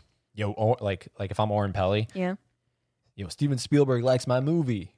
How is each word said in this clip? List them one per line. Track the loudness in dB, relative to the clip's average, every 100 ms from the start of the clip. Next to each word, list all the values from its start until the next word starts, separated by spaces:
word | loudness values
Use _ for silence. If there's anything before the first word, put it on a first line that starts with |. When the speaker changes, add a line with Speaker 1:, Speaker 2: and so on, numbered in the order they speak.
| _ _ _
Speaker 1:
yo, | -6 -6
or, | 0 0 2
like, | -2 -4 -8 -10
like, | -6
if | -2
I'm | 0
Oren | 0 0
Peli, | 0 2 2 -2
Speaker 2:
Yeah. | -4 -4 -6 _ _ _ _ _ _ _ -12
Speaker 1:
yo, | -12
Steven | -4 -2 -2
Spielberg | 2 4 4 2
likes | 2 2 2
my | 0
movie. | 2 0 0 -4 -6